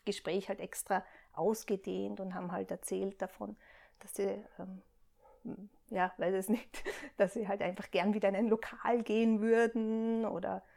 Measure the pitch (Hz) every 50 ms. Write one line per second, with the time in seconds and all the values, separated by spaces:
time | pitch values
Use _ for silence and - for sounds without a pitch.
0 | - 202 196 - - - 170 196 190 - 190 - - - - - - - 196 180
1 | - - - - - _ - - 165 208 220 220 - - 202 190 - 190 185 185
2 | 196 202 208 202 190 185 185 185 180 175 180 196 190 185 180 185 - - 190 190
3 | 196 196 202 - 190 185 - - 208 208 214 - - - - - - - _ -
4 | - - - - 196 196 196 202 208 - - - 185 190 185 185 - _ _ _
5 | _ _ _ _ - - - _ - - - - 202 202 - _ _ - 220 185
6 | 180 180 - - 170 175 190 190 190 - 214 233 - - - - - - - -
7 | - 269 - - 202 180 - 240 208 185 196 202 - 180 185 - 190 - - 175
8 | 190 208 208 214 202 196 196 190 240 220 220 220 - - 233 - - - 240 240
9 | 226 - 214 220 226 226 220 208 214 226 226 226 233 226 226 226 220 220 220 220
10 | 226 226 226 226 220 208 - 175 190 196 185 190 - - -